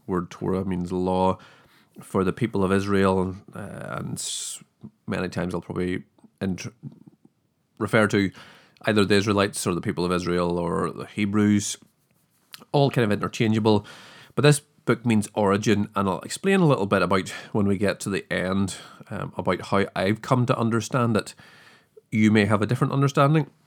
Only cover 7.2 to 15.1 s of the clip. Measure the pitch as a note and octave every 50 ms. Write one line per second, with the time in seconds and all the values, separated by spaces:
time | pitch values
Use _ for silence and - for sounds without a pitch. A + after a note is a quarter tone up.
7.2 | _ _ _ _ _ _ _ _ _ _ _ - A2 G2+ - A#2 G#2+ G2+ - G#2
8.2 | G2+ F#2 - - - - - - _ _ _ _ - - G#2+ G#2+ G2+ F2+ G#2 G2+
9.2 | G2 A2 G2+ G2+ G2 G2+ - - - G#2+ F2+ E2+ E2 A2 E2+ E2 F2 F2 F2+ F2
10.2 | F2+ F2 F2 F2 F2 F2 F2 F2 E2+ E2+ F2 F2 F2 E2 - - - - - -
11.2 | G#2 G2+ G2+ G#2+ G#2 G#2 G#2 G#2 G#2 - - - - _ _ _ _ _ _ _
12.2 | _ _ _ _ _ _ - - - - - D3 C#3+ C3+ - - A#2+ G#2 G2+ G2+
13.2 | F#2 F#2 - - A#2+ A2 A2 A2 G#2+ A2 G#2+ G#2 - - - - - - - -
14.2 | - - _ - A#2 D3 D3 - - _ _ _ _ - B2 A2+ A#2 A#2+